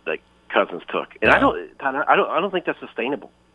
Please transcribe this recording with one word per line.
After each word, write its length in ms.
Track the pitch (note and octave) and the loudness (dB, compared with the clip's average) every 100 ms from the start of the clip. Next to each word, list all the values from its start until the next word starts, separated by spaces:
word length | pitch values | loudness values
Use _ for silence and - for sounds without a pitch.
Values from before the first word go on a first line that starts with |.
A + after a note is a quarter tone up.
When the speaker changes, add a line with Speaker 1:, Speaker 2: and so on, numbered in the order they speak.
| - | -8
Speaker 1:
that 140 | D#2 _ _ _ | -8 _ _ _
Cousins 340 | A2 F#2+ E2+ - | 0 0 -4 -6
took. 280 | F2+ C#2 - | -6 -6 0
And 80 | A2 | 4
I 120 | D3 | 4
Speaker 2:
Wow. 100 | F3+ | 4
Speaker 1:
don't, 260 | F2 D#2+ - | 0 -10 -6
Tyler, 260 | C3+ C#3 - | -4 -2 2
I 60 | D#3 | 2
don't, 140 | C#3+ | 2
I 100 | C#3 | 0
don't 120 | G3 | -2
think 140 | F3+ E3 | -2 -4
that's 140 | D3+ | -6
sustainable. 520 | C3 - A#2+ C3+ - _ _ | -8 -6 -4 -4 -8 _ _